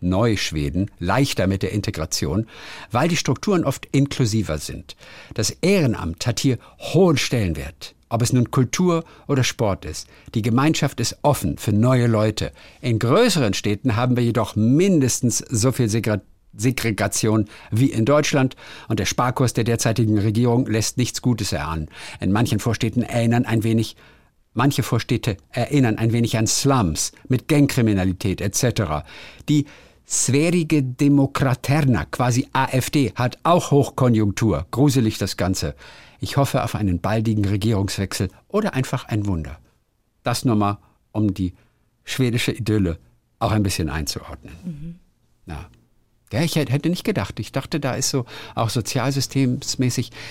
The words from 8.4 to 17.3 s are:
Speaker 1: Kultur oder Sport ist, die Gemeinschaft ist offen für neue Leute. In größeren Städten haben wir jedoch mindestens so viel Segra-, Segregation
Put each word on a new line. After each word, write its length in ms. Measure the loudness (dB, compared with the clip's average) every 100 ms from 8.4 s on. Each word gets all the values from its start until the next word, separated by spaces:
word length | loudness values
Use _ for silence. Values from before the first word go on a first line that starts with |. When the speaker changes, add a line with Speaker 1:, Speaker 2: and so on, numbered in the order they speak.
| 2
Speaker 1:
Kultur 540 | 2 0 2 2 2 -2 -12 -2
oder 160 | 0
Sport 440 | 0 0 -2 -2 -6
ist, 200 | -12 -14 -20 -6
die 80 | -4
Gemeinschaft 580 | 0 2 2 2 0 -2
ist 160 | -6 0
offen 340 | 0 2 0 -4
für 160 | 0
neue 340 | 2 4 4 4
Leute. 440 | 2 2 0 -6 -8 -20 -10
In 160 | -2 0
größeren 560 | 2 4 4 2 0
Städten 420 | 0 -2 -2 0 0
haben 200 | 2 2
wir 60 |
jedoch 320 | 2 0 -2
mindestens 840 | 0 4 4 4 4 2 2 0 -2
so 340 | -2 0 0
viel 160 | 2 0
Segra-, 320 | 0 0 -2 -4 _ _
Segregation 920 | -2 -2 0 -2 0 -2 0 2